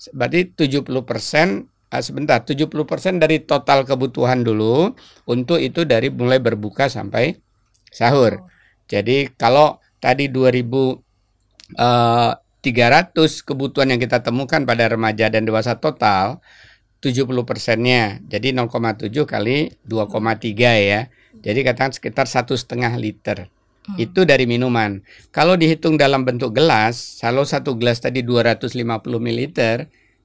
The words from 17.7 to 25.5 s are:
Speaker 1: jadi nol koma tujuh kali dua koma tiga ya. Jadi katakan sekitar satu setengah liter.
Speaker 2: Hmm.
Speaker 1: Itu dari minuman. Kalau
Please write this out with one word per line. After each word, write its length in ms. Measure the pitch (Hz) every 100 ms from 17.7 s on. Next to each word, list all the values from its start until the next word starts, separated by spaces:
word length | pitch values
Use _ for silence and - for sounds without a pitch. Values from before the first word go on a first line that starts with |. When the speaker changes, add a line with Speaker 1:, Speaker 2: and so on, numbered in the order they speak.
| 113 123 123 110 110
Speaker 1:
jadi 320 | - 104 131 127
nol 160 | 117
koma 240 | 120 117 110
tujuh 320 | 110 127 147
kali 480 | 110 104 139 160 -
dua 240 | - 110 101
koma 320 | 110 113 110
tiga 320 | 120 104 123
ya. 400 | 113 101 104 127 _ _ -
Jadi 160 | - 113
katakan 320 | 127 120 135
sekitar 320 | - 127 117
satu 320 | 135 131 120 127
setengah 400 | - 123 120 120
liter. 560 | 110 98 - 104 92 _ _ _
Speaker 2:
Hmm. 160 | - 190
Speaker 1:
Itu 240 | 113 -
dari 240 | 180 135 123
minuman. 560 | 120 127 117 104 98 - - -
Kalau 320 | - 160